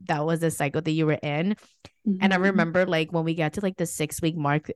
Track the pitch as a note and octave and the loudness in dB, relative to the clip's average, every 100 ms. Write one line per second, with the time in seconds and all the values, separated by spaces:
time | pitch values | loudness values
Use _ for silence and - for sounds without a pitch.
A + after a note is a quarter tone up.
0 | F#3 D#3 D#3 E3 E3 D#3 D3 C#3+ D#3+ D#3 | -4 -2 0 0 0 0 -2 -2 0 2
1 | D#3 D3+ D3+ D3 F3+ G#3+ - _ - _ | 2 0 -2 -2 -2 -4 -8 _ -20 _
2 | - F#3 G3 F#3 F#3+ F#3+ E3+ E3+ F#3 E3 | -4 0 2 4 2 2 2 2 2 2
3 | D#3 E3+ D#3+ E3 D#3 F3 G3 F#3 E3+ - | 0 0 0 0 -2 -2 -4 -2 -4 -4
4 | D3+ - E3 E3 C#3+ D3 - | -6 -2 -2 0 0 0 -2